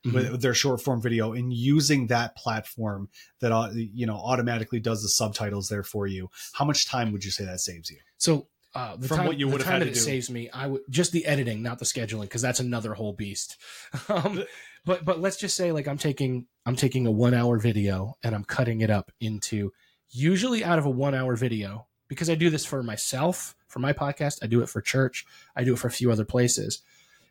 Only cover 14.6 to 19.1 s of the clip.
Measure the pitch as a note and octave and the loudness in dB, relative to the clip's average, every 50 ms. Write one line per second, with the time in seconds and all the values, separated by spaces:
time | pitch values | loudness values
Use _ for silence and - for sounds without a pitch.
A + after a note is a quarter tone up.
14.6 | - - - - - F3 F#3 F3+ D#3 F3+ F3+ D#3+ F#3 G3 F#3+ - G#3 F#3 - - | -20 -20 -20 -6 -2 0 0 0 2 0 0 0 0 -2 -2 -2 -4 -2 -2 0
15.6 | F3+ F3 D#3+ D3+ C3+ C#3+ C#3+ D3 - D3+ C3+ - C#3 B2+ B2+ B2 B2 - _ _ | 0 0 0 0 -2 -4 -4 -2 0 -2 0 0 0 0 0 -2 -4 -8 _ _
16.6 | - B2 B2+ - C#3+ B2 - B2+ B2 A2+ G#2+ G#2 A#2+ A#2+ B2 A#2+ A#2+ A#2+ A#2+ A2 | -4 -2 0 2 2 2 4 4 4 4 4 6 6 6 6 6 6 4 4 4
17.6 | A2 A#2 G#2 G#2 G2+ G2+ F#2+ F#2 F#2+ A2 C#3+ - - A2+ G#2+ G2+ G2 - - - | 4 4 4 4 2 2 2 0 -2 -4 -6 -6 -4 -2 -2 -2 -4 -4 -2 0
18.6 | B2+ A#2 A2+ A2 A2+ G#2+ G#2+ G2 - - | 0 0 2 2 2 4 2 2 0 -4